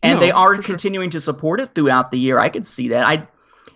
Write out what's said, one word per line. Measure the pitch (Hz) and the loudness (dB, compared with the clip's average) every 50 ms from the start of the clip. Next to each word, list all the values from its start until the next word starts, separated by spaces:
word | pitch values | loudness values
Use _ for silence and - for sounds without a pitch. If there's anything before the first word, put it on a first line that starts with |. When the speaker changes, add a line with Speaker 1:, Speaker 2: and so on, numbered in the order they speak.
| - | 0
Speaker 1:
and | 165 170 170 | 0 2 4
Speaker 2:
No, | 175 | 4
Speaker 1:
they | 175 | 4
are | 180 180 185 190 202 | 4 4 4 4 4
Speaker 2:
for | 196 196 | 2 -2
sure. | |
Speaker 1:
continuing | - 190 175 - 202 196 190 185 180 | -6 -8 -6 -6 -6 -4 -4 -6 -6
to | 156 160 | -6 -6
support | 143 - 143 - - 156 175 220 | -6 -6 -6 -4 -4 -4 -4 -4
it | 269 - _ | -6 -6 _
throughout | 160 151 135 127 127 127 - | 0 0 2 2 0 0 -2
the | - 127 | -2 -2
year, | 127 131 131 120 | 0 0 2 2
I | 110 - | 2 0
could | - - - | -2 -4 -2
see | 127 123 120 123 120 | -2 -2 -2 -2 -2
that. | 117 120 123 | -2 0 2
I, | 120 156 160 156 - _ _ _ _ _ _ _ - _ | 0 0 -2 -4 -10 _ _ _ _ _ _ _ -20 _